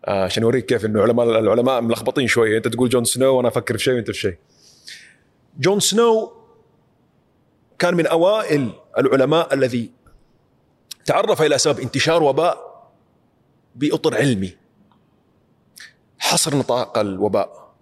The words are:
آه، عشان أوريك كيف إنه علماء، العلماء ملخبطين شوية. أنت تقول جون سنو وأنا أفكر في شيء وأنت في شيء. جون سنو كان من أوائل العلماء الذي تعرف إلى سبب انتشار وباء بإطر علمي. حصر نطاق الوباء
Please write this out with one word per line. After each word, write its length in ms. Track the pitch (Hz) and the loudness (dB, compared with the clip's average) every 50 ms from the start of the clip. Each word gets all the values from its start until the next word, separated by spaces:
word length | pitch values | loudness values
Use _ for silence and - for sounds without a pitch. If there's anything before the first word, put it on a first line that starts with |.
| - | -4
آه، 180 | - 101 98 95 | -2 -2 -2 -2
عشان 200 | 90 - 110 110 | -2 -2 0 0
أوريك 220 | 113 120 131 123 | 2 0 0 0
كيف 200 | - 123 110 101 | 0 -2 -2 0
إنه 160 | 110 107 110 | 0 0 2
علماء، 380 | 101 113 117 120 120 117 113 110 | 2 2 2 2 2 2 2 2
العلماء 420 | 110 104 104 117 120 131 131 120 | 2 2 2 2 2 2 0 0
ملخبطين 460 | 120 117 113 110 110 117 - 151 135 - | 0 -2 -4 -2 -4 -4 -2 -2 -2 0
شوية. 300 | - 123 113 110 104 110 | 2 2 2 2 0 0
أنت 100 | 107 123 | -2 -4
تقول 220 | 117 117 127 123 | -2 0 0 0
جون 140 | 123 123 117 | 2 0 0
سنو 340 | 117 - 123 131 135 135 127 | -2 -2 0 2 2 2 4
وأنا 100 | 123 120 | 2 0
أفكر 300 | - 123 110 - 117 - | -2 -2 -4 -4 -6 -2
في 60 | - | -2
شيء 100 | 139 127 | -2 -2
وأنت 180 | 120 107 - | -2 -4 -6
في 60 | 104 - | -8 -4
شيء. 200 | - 101 87 _ _ _ _ _ _ _ _ _ _ - - - - - _ _ _ _ _ _ _ _ _ 135 | -6 -6 -6 _ _ _ _ _ _ _ _ _ _ -20 -20 -20 -20 -20 _ _ _ _ _ _ _ _ _ -4
جون 200 | 127 170 202 208 | 0 0 0 2
سنو 540 | - - 190 220 233 233 226 220 214 - - - - _ _ _ _ _ _ _ _ _ _ _ _ _ _ _ _ _ _ _ _ _ _ _ _ _ _ _ | 0 0 2 2 2 4 2 2 -2 -6 -12 -20 -20 _ _ _ _ _ _ _ _ _ _ _ _ _ _ _ _ _ _ _ _ _ _ _ _ _ _ _
كان 160 | - 175 175 | -2 0 0
من 120 | 170 160 139 | 0 0 2
أوائل 640 | - 165 170 185 214 220 214 - 156 147 135 113 92 - - _ - - | 2 2 2 2 2 0 0 0 0 0 0 -4 -8 -12 -20 _ -2 0
العلماء 560 | 135 131 131 135 131 135 156 165 165 - 139 | 2 2 2 2 2 2 2 0 2 0 0
الذي 380 | 139 135 127 117 120 117 98 _ _ _ - _ _ _ _ _ _ _ _ _ _ _ _ _ _ _ _ - _ _ | 0 0 0 -2 -4 -6 -8 _ _ _ -20 _ _ _ _ _ _ _ _ _ _ _ _ _ _ _ _ -20 _ _
تعرف 360 | - 208 - - - 196 - | -2 0 0 2 0 2 2
إلى 160 | 156 151 147 127 | 2 2 2 2
سبب 220 | - 160 143 98 | 2 0 0 -2
انتشار 440 | 131 120 - 139 117 156 160 170 156 | -4 -6 -4 -2 0 2 2 4 4
وباء 680 | 143 131 147 160 175 - - - - - - - _ _ _ _ _ _ _ _ _ _ _ _ _ _ _ _ _ _ | 2 2 2 2 0 0 -2 -8 -20 -20 -20 -20 _ _ _ _ _ _ _ _ _ _ _ _ _ _ _ _ _ _
بإطر 400 | 120 135 147 151 156 - 160 127 | -4 -4 -2 -2 0 -2 -2 0
علمي. 420 | 110 131 143 123 95 95 92 - _ _ _ _ _ _ _ _ _ _ _ _ _ _ _ _ _ _ _ _ _ _ _ _ - - - _ _ _ _ _ _ | 2 0 0 0 0 -4 -8 -10 _ _ _ _ _ _ _ _ _ _ _ _ _ _ _ _ _ _ _ _ _ _ _ _ -20 -20 -20 _ _ _ _ _ _
حصر 360 | - - - 165 - 160 143 | -4 -2 -2 -2 -2 -2 -2
نطاق 420 | 143 127 - 120 123 120 - - 117 | -2 0 0 -2 -2 -2 -4 -2 -2
الوباء 760 | 107 101 95 92 98 107 98 104 95 - - - - - _ _ | -2 -2 -2 -2 -2 0 0 -2 -2 -4 -8 -20 -20 -20 _ _